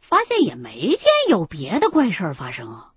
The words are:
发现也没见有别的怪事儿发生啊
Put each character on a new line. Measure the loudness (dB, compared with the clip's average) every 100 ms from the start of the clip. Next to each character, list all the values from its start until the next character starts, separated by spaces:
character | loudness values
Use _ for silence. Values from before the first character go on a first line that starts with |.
发 | _ 0
现 | 2 2
也 | 0 0
没 | -14 -6 -2
见 | 2 4 4 4
有 | 2 0
别 | -8 -4 0
的 | 2
怪 | 2 2
事 | 0
儿 | -6
发 | -6 -12
生 | -12 -14
啊 | -16 -20